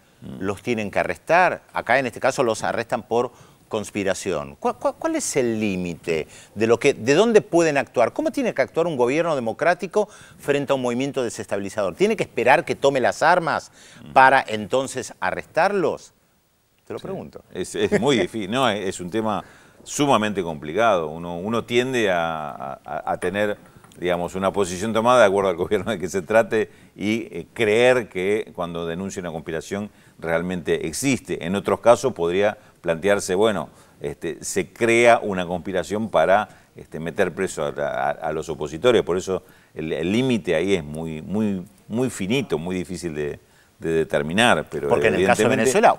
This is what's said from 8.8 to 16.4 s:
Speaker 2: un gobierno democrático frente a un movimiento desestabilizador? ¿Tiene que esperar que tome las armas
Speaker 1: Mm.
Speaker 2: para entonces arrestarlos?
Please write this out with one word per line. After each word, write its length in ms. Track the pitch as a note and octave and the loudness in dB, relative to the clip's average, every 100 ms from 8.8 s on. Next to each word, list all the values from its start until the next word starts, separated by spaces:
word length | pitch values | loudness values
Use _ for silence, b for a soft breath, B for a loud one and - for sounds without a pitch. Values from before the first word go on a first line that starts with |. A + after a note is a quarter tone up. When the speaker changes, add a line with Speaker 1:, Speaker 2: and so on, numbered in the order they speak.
| E3+ | 0
Speaker 2:
un 100 | C3+ | 2
gobierno 380 | A#2+ D3+ E3+ | 2 2 0
democrático 760 | C#3 A2+ G#2 D#3 F3 F#3+ G#3+ G3+ B B - | -2 -2 0 0 0 0 -2 -2 B B -6
frente 340 | - C#3+ C#3 | -2 0 0
a 40 | C3+ | 0
un 80 | |
movimiento 400 | B2 A#2+ C#3 C3+ | 0 -2 -2 -2
desestabilizador? 720 | A#2 - G2+ G2+ G2 - F#2+ - | -4 -4 -6 -4 -4 -4 -4 0
¿Tiene 200 | G3+ G#3 | 0 0
que 60 | |
esperar 440 | - - A#2 D#3 C#3 | -4 0 4 4 2
que 100 | A#2 | 0
tome 240 | C#3 C#3 | 2 2
las 240 | A2 - | 2 2
armas 480 | D3+ F3+ D#3+ G#2+ - B B B | 2 4 2 -2 -4 B B B
Speaker 1:
Mm. 100 | - | 0
Speaker 2:
para 320 | C#3 C3 C3+ - | 6 8 6 2
entonces 680 | G#2+ G2+ B2+ C3 B2+ G#2 - | -4 -2 -2 -2 -6 -10 -6
arrestarlos? 960 | F2+ E2+ - D#3 F#3+ G3+ C#3 D#2 - _ _ _ | -4 -4 -4 0 0 2 0 -2 -10 _ _ _